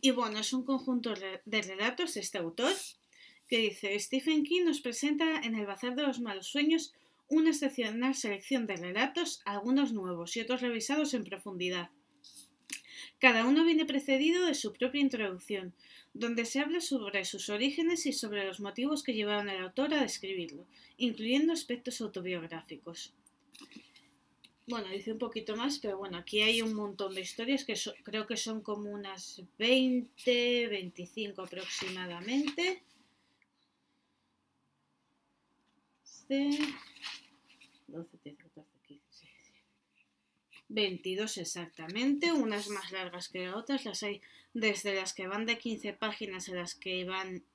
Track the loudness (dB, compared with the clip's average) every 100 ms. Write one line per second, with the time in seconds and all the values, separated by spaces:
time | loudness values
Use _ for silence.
0 | 6 4 0 0 -2 -2 0 -2 0 0
1 | 0 -4 -6 -8 -2 -2 -2 0 0 0
2 | -2 0 -2 -2 -4 0 2 2 0 -4
3 | _ -20 -20 -20 0 2 2 0 -2 -2
4 | 0 0 4 4 4 4 4 2 -2 0
5 | 0 2 2 2 0 -2 -2 -2 -2 0
6 | 0 0 -4 -4 -4 2 4 4 0 _
7 | _ _ _ 6 6 4 0 0 -2 2
8 | 0 0 -2 -2 0 0 0 -4 -2 0
9 | 0 0 -2 -4 -4 -4 2 4 4 0
10 | -4 -4 -4 -4 -2 0 0 -2 0 0
11 | 2 0 -4 -8 -8 -4 -2 -2 -6 _
12 | _ _ -12 -10 -10 _ _ -8 -8 -16
13 | -16 _ 6 8 6 6 6 6 4 0
14 | 4 4 6 4 4 2 -2 0 0 4
15 | 2 2 -2 -4 -4 -4 -4 -12 -20 -20
16 | -18 -6 -2 0 0 0 2 0 0 -2
17 | 0 -2 -2 -4 -4 2 2 2 2 2
18 | 2 0 -2 -2 -2 -4 -6 -2 0 0
19 | 0 0 2 0 0 -4 -4 0 2 2
20 | 2 -2 -4 -4 -6 -10 -18 -20 -20 -2
21 | -2 0 2 4 6 2 -2 -4 -4 -4
22 | -4 -4 -4 -4 -6 -10 -12 -14 -12 -12
23 | -14 _ -20 _ _ -18 -16 -20 -20 -20
24 | -20 -20 _ _ -20 _ -8 -6 -4 -6
25 | -4 -4 -4 -4 -6 -2 -2 -2 -4 -4
26 | -6 -8 -2 4 6 6 4 -2 -4 -4
27 | -4 -4 -6 -4 0 0 0 -4 -4 -8
28 | -8 -6 -4 -4 -4 -4 -4 -6 -6 -8
29 | -8 -10 -12 -14 -18 _ 6 6 6 2
30 | -2 -2 2 4 4 2 2 -2 -6 -10
31 | -12 -6 -6 -6 -10 -8 -6 -6 -4 -6
32 | -6 -6 0 2 2 0 0 0 _ _
33 | _ _ _ _ _ _ _ _ _ _
34 | _ _ _ _ _ _ _ _ _ _
35 | _ _ _ _ _ _ _ _ _ _
36 | -20 -20 -2 2 2 2 0 -2 -14 -12
37 | -12 -12 -16 _ _ -20 -20 _ -16 -14
38 | -14 -16 -18 -20 -20 -20 -20 _ _ -20
39 | _ -20 -20 -20 _ _ _ _ _ _
40 | _ _ _ _ _ -20 _ 0 0 0
41 | -4 -2 -2 -4 -6 -6 -8 -12 -8 0
42 | 2 4 4 4 2 0 -2 -4 -4 -6
43 | -6 -8 -8 -6 -6 -6 -2 -2 -2 -4
44 | -4 -6 -10 -20 _ 0 2 2 0 0
45 | -2 -4 -4 -2 -2 -2 -2 -4 -6 -4
46 | -4 -4 -8 -8 -6 -6 -6 -8 -4 -4
47 | -2 -4 -6 -8 -12